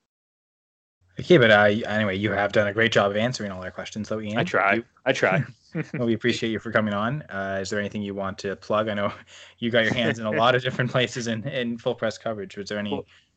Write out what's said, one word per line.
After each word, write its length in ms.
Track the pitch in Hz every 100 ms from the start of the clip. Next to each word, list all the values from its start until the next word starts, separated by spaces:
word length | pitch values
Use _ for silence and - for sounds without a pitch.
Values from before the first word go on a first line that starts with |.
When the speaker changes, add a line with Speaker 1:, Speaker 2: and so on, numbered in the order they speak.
| _ _ _ _ _ _ _ _ _ _ _ -
Speaker 1:
Okay, 200 | - 170
but, 100 | 117
uh, 140 | 104 104 107 101
anyway, 260 | 107 104 95
you 160 | 104
have 200 | 98 101
done 160 | 113 101
a 60 |
great 180 | 101 113
job 180 | 113 101
of 80 | 104
answering 340 | 120 127 104
all 120 | 92
our 80 | 92
questions, 360 | - - 110 101
though, 100 | 110
Ian. 160 | 104 110
Speaker 2:
I 60 |
try. 320 | - 101 98 104
Speaker 1:
You 80 | - _ 131
Speaker 2:
I 80 |
try. 300 | - - 185 127
Speaker 1:
<laughs> 40 | - _ 165 -
Well, 140 | 147 117
we 60 |
appreciate 360 | 107 120 117 113
you 80 | 107
for 140 | 113
coming 220 | 110 107
on. 280 | 101 113 151
Uh, 360 | - 98 98 98
is 80 | 92
there 100 | 104
anything 220 | 101 107
you 140 | 101 98
want 240 | 95 95
to 160 | 98 92
plug? 320 | - 107 110
I 80 | 101
know 160 | 101 - - -
<laughs> 240 | - -
you 100 | 120
got 140 | 117
your 100 | 110
hands 240 | 123 113 113
in 80 | 110
a 60 |
lot 240 | 107 120 127
of 80 |
different 260 | 127 - 123
places 380 | 127 120 127 117
in, 200 | 110 139
in 300 | 135 120 117
full 160 | 127
press 240 | 120 113 -
coverage. 400 | 117 107 95 101
Is 120 | 95
there 100 | 104
any 120 | 101
Speaker 2:
Well 140 | 101 - _ _